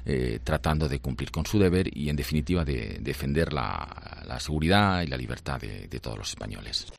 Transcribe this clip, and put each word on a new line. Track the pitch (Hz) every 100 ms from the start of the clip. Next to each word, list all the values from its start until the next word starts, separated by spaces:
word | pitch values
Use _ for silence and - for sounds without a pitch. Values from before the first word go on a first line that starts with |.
| -
eh, | 67 62 55
tratando | - 78 - 78 78
de | 67
cumplir | 67 62 69
con | - 80
su | 107
deber | 95 90 92 -
y, | 73
en | 73
definitiva, | - 78 69 87 71
de | 65 55 50
defender | 58 69 67 73 82
la, | 71 53 50 - - - - -
la | -
seguridad | - 76 80 98 101 90
y | 82
la | 65
libertad | 58 60 - 65
de, | 53 50 50
de | 58
todos | 60 52
los | 50
españoles. | - 53 50 50 - -